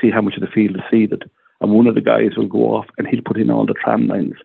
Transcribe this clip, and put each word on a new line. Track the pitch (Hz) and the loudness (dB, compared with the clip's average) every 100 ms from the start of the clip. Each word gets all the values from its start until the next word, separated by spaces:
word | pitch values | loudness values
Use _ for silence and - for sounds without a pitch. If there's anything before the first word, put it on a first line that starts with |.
see | 117 | 0
how | 107 | 2
much | 101 | -2
of | - | -4
the | 95 | -4
field | 110 104 | 0 0
is | 92 - | -2 0
seeded. | 113 107 - - _ _ - | 2 2 -2 -10 _ _ -6
And | 104 | 2
one | 107 120 | 4 4
of | |
the | 104 | 4
guys | 107 110 113 113 | 2 2 0 -2
will | 104 | -2
go | 110 117 | 0 0
off | 107 107 - | -2 -6 -8
and | - | -4
he'll | 120 | -4
put | - 110 | -2 -2
in | 117 | 0
all | 113 | 0
the | 110 | -2
tram | 110 - 113 117 | -2 -2 0 0
lines. | - - - | -2 -4 -8